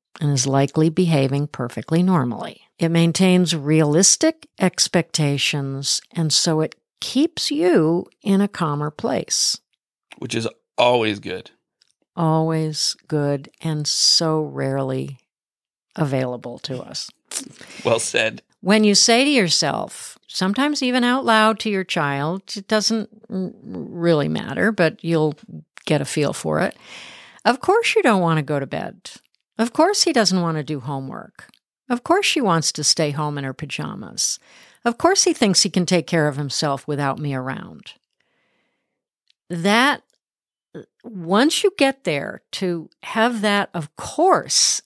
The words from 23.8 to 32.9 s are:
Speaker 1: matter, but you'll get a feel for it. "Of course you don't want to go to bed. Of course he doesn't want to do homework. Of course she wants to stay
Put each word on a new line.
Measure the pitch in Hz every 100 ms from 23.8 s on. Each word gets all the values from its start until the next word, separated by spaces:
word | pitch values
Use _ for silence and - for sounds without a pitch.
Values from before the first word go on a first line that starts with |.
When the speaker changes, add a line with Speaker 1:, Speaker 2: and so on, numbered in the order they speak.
| - 175 170 151 151
Speaker 1:
matter, | 156 - 160 202
but | 208 160 -
you'll | 165 165 151 151 - 156 - -
get | - 147
a |
feel | 139 156 143
for | - 156 156
it. | 185 - - - - - - -
"Of | 220 262
course | - 440 453 440
you |
don't | 330 196
want | 170 156
to |
go | 139 143
to | 135
bed. | 156 - - - - _ _ _ -
Of | 233
course | - 339 415
he | 349
doesn't | 269 185 185
want | 170 156
to |
do | 135 147
homework. | 123 135 135 - - - - _ _ _ -
Of | 240
course | - 370 -
she | 320
wants | 214 165 -
to | -
stay | 147